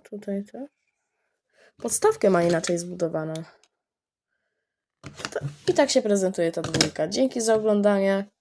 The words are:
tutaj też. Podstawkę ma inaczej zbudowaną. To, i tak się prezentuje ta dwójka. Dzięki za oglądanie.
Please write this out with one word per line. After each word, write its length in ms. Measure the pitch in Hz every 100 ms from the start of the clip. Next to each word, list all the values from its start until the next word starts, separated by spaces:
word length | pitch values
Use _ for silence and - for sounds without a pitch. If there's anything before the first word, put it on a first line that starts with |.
| -
tutaj 340 | 208 208 202
też. 260 | 208 233 285 _ _ _ _ _ _ _ _ _ _ -
Podstawkę 520 | 220 - 427 440 202
ma 140 | 175
inaczej 340 | 170 165 170 175
zbudowaną. 560 | 175 180 165 160 156 160 165 _ _ _ _ _ _ _ _ _ _ _ _ _ _ _
To, 380 | - - - - - - -
i 60 |
tak 160 | 330 277
się 120 | 254
prezentuje 500 | 214 202 185 190 165
ta 100 | 165
dwójka. 460 | 160 160 160 - 160
Dzięki 340 | 202 262 240
za 140 | 226 220
oglądanie. 680 | 214 208 202 202 196 196 202 _